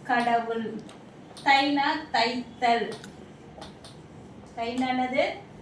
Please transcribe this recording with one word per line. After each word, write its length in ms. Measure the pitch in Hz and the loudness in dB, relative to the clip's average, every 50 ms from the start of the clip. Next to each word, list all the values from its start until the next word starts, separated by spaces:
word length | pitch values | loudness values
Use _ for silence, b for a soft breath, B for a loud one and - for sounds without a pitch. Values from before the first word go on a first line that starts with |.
| - | 0
கடவுள். 680 | - 254 240 233 240 233 233 226 226 233 226 220 - - - - - - - - - - - - - - - - | 2 2 4 4 4 4 2 2 0 -2 -2 -2 -4 -6 -8 -10 -12 -16 -18 -18 -20 -20 -20 -20 -18 -16 0 4
தைனா 420 | 285 277 269 285 294 285 277 277 302 320 302 - - | 6 6 6 6 4 4 4 4 2 2 0 -2 0
தைத்தல். 800 | - 233 233 247 247 247 240 - - - 247 233 233 220 202 - - - - - - - - - - - - - - - - - - - - - - - - - - - - - - - - - - | 2 2 2 2 0 -2 -6 -8 -4 2 4 4 6 4 2 -2 -6 -10 -12 -16 -16 -16 -18 -18 -18 -18 -18 -18 -16 -16 -16 -16 -16 -18 -18 -18 -18 -18 -18 -18 -18 -18 -18 -18 -18 -18 -18 -14 -8
தைனானது 760 | 240 233 233 247 254 262 254 254 254 254 254 262 294 - 302 - - - - - - | -4 -4 -2 0 0 0 2 2 2 0 2 2 2 2 2 0 -8 -12 -16 -18 -18